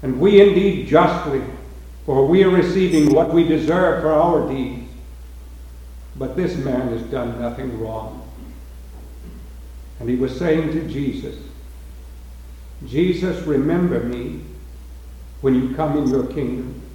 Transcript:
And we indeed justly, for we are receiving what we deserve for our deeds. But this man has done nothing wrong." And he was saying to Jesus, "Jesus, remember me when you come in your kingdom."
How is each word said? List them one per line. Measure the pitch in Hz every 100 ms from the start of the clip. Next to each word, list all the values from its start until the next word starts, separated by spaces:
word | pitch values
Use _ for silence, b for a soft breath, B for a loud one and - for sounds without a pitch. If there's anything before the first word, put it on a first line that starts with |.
And | 131 -
we | 190 202
indeed | 202 185 196 - -
justly, | 151 175 - - - - - - - - - -
for | 135 139
we | 180
are | 185
receiving | 180 147 190 180 160 147
what | 156 165
we | 170 165
deserve | 156 - 175 180 -
for | 156
our | 151 151 156 127
deeds. | 135 123 - - - - - - - - - - - - - - 135
But | 131 -
this | 175 -
man | 139 127 123
has | 113
done | 117 131 120 113
nothing | 117 123 131 113
wrong." | 110 110 110 127 - - - - - - - - - - - - - - - - - -
And | 117
he | 123
was | 127 -
saying | 175 160 156
to | 160 -
Jesus, | 139 135 - - - - - - - - - - - - - - - - - 117
"Jesus, | 131 180 165 180 -
remember | 156 135 147 175 175 120
me | 117 123 - - - - - - - - - - - -
when | 135 127
you | 131
come | - 156 147
in | 131
your | 131
kingdom." | 120 151 123 127 127 - -